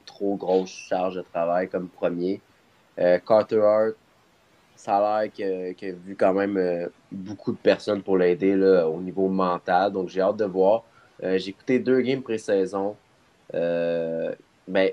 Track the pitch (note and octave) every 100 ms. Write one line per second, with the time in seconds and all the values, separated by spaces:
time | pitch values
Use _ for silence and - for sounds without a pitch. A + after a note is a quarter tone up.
0 | - - G2+ G2 F2+ F#2+ F#2 - - F#2
1 | F#2 F2+ - F2 E2+ F2 F#2 F#2+ F2+ -
2 | F2+ F2 F2+ G2+ - _ _ _ _ -
3 | F2 G#2+ - G#2+ G#2 A2 G#2 G#2+ A2 -
4 | _ _ _ _ _ _ _ _ - G2+
5 | G#2 G#2+ G#2+ - G2 F#2 F#2 F#2 G2 F2+
6 | F#2 G2 G2 F#2+ G2+ G2 F2+ F2 F2 -
7 | - G2 F#2+ G2+ - G2+ G#2 F#2+ - G2+
8 | F#2+ F#2+ F2+ E2+ F#2+ G2 F#2+ F#2 D#2+ E2
9 | F#2 F2 F#2+ F#2+ F#2 F2 - F2+ G2+ G2
10 | F2 F#2 F#2+ G#2 G#2 F#2 F#2+ A2+ - _
11 | _ - F#2 F#2+ F#2+ - - B2+ B2 B2+
12 | B2 C3+ B2 A2 - G2 F#2 G2 G2+ G#2+
13 | _ _ _ _ - E2+ E2+ E2+ E2+ E2+
14 | E2 E2 E2 - _ _ - F#2+ F#2+